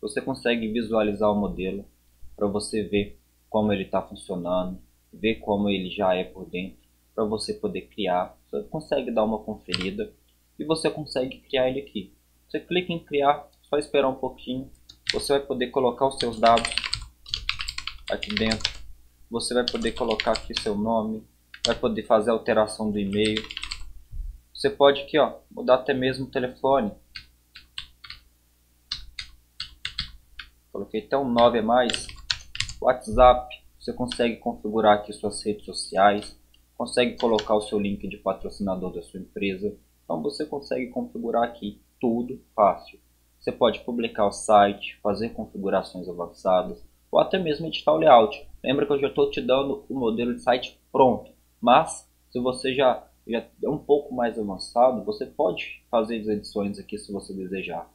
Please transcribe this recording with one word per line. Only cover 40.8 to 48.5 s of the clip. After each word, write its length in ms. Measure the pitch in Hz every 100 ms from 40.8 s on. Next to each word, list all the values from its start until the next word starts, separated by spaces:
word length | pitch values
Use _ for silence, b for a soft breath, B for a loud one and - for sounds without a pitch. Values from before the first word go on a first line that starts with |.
| 123
configurar 560 | 123 120 - 117 117
aqui 360 | 120 - 104 - _ _
tudo 400 | 127 117 123 131 _
fácil. 440 | - 101 87 - - _ _ _ _
Você 140 | -
pode 280 | 120 120 104
publicar 460 | - 120 113 - 101
o 60 |
site, 680 | - - 107 101 101 - -
fazer 280 | 107 101 117
configurações 800 | - 110 101 98 92 92 90 87
avançadas, 760 | 87 85 - 98 92 90 - - _ _
ou 80 | -
até 200 | 160 190
mesmo 280 | 175 147 165
editar 260 | - -
o 40 | 156
layout. 500 | 160 123 110 - -